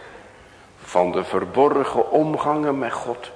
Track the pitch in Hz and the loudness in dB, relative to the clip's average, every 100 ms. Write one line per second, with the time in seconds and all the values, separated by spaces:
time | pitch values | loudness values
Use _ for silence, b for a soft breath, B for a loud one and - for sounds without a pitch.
0 | B B B B B B B - - 90 | B B B B B B B -20 -2 2
1 | 90 87 95 - 90 98 143 143 131 123 | 2 0 -2 -2 0 4 4 4 2 0
2 | - 151 156 147 147 151 151 135 120 107 | 2 2 2 0 0 0 0 -2 -4 -6
3 | - 117 - | -8 -8 -12